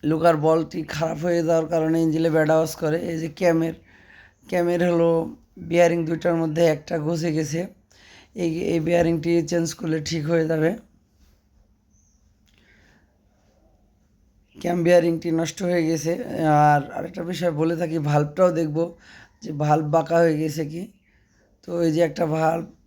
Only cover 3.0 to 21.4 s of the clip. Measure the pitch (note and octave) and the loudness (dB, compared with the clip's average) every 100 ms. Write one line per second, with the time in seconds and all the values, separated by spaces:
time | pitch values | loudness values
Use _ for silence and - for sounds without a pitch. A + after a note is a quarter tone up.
3 | F3 E3 E3 D3+ F3+ E3 E3 D#3+ _ _ | -4 -6 -8 0 2 2 0 -6 _ _
4 | _ - - _ - F3+ F3 F3 F3+ E3+ | _ -20 -20 _ -6 -2 0 2 2 2
5 | E3+ E3 E3 - _ - E3 E3+ F3 E3+ | 2 2 -2 -10 _ -18 -4 4 4 4
6 | D#3+ D#3+ F3+ E3 E3 D#3 E3+ D3+ - F3 | -2 -2 0 0 0 2 2 2 -4 -4
7 | D3+ E3+ E3 D#3 D3+ D#3+ F#3+ - _ _ | -2 -2 -2 -2 -2 -4 -6 -12 _ _
8 | - - _ A3+ E3+ D#3+ - E3+ D#3+ E3+ | -20 -20 _ -6 -4 -2 -2 0 2 2
9 | E3 E3 E3 E3+ D3+ F3 E3+ - E3 D#3 | 2 0 0 0 0 -2 -2 -4 -4 -4
10 | D3+ E3 D3+ E3+ D#3+ D#3+ D#3 A3+ - _ | -4 -6 0 0 0 0 0 -2 -12 _
11 | _ _ _ _ _ _ _ _ _ _ | _ _ _ _ _ _ _ _ _ _
12 | _ _ _ _ _ _ _ _ _ _ | _ _ _ _ _ _ _ _ _ _
13 | _ _ _ _ _ _ _ _ _ _ | _ _ _ _ _ _ _ _ _ _
14 | _ _ _ _ _ - F3 F3 E3 F3 | _ _ _ _ _ -10 -4 -2 4 4
15 | E3+ E3 E3+ E3 E3 - F#3 F3 D#3+ E3 | 4 -2 -2 -2 -2 -4 -2 0 0 -2
16 | D3+ F3 - F#3 D#3+ D3+ D3+ D3 C3+ - | -2 -6 -6 -2 2 4 6 4 0 -10
17 | D#3+ - E3 F3 F3 D3 E3 E3 E3+ E3 | -10 -10 -8 -4 -4 0 -2 -2 -4 -2
18 | D3 D3 D3 D3 F3+ E3 D#3+ D3+ E3+ E3+ | 0 0 0 2 2 2 -2 -2 -4 -6
19 | - - - _ - D3+ D3 D3+ D3+ D#3+ | -20 -20 -20 _ -12 -4 2 2 2 0
20 | D#3 E3+ E3+ D3+ D#3+ D3+ D3 E3 G3 _ | 2 2 2 2 -4 -4 -8 -8 -14 _
21 | _ _ _ _ | _ _ _ _